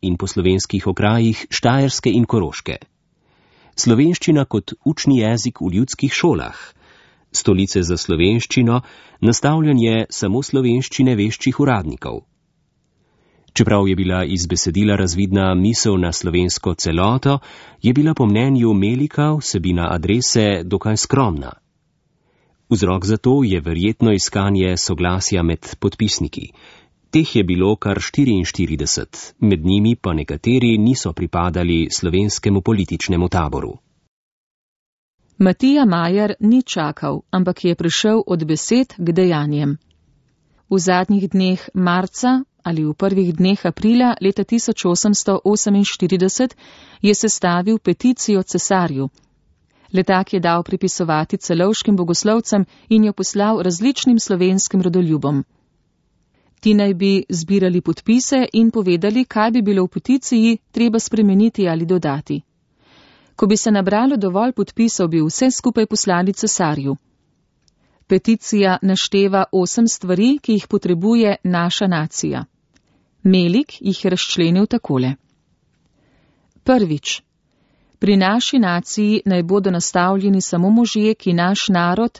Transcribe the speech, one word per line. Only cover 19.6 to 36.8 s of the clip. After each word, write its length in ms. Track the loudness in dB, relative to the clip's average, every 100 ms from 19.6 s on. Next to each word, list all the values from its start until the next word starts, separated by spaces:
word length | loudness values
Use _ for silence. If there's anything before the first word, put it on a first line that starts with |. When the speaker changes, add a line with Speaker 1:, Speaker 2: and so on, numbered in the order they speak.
| -2 -2 -2
Speaker 1:
adrese 680 | -2 0 0 0 2 2 0
dokaj 320 | -2 -4 -2 -4
skromna. 560 | 0 0 0 -2 -8 -16 _ _ _ _ _ _ _ _ _ _ -4
Vzrok 340 | 0 0 0 -2
za 100 | 0
to 260 | 2 2
je 160 | 2 -2
verjetno 520 | -4 -2 -2 0 2
iskanje 600 | 2 0 -2 0 2 0 -2
soglasja 640 | -4 -2 -2 -2 -2 0
med 340 | 0 -2 -8 -6
podpisniki. 720 | -4 -2 -4 -2 -6 -8 -16 -18 -20 -20 _ _ _
Teh 260 | 0 0 0
je 80 |
bilo 320 | 0 0 0 0
kar 240 | -2 -4
štiriinštirideset, 1300 | -4 0 0 0 -2 -4 -4 -4 -4 -6 -8 -14 -20 -2
med 240 | 0 2
njimi 320 | 2 2 2 0
pa 160 | -2
nekateri 640 | -4 -4 -6 0 2 2 2
niso 340 | 2 0 -4
pripadali 760 | -6 -4 -2 -2 -2 0 0 -2
slovenskemu 720 | -4 -2 0 -2 -2 -2 0
političnemu 640 | 0 -2 -2 -6 -4 -2 0
taboru. 480 | -2 -4 -6 -10 -12 _ _ _ _ _ _ _ _ _ _ _ _ _ _ _ 0
Speaker 2:
Matija 460 | 2 2 2 4
Majer 500 | 2 2 0 0 -2 0
ni 220 | 2 2
čakal, 580 | 0 -2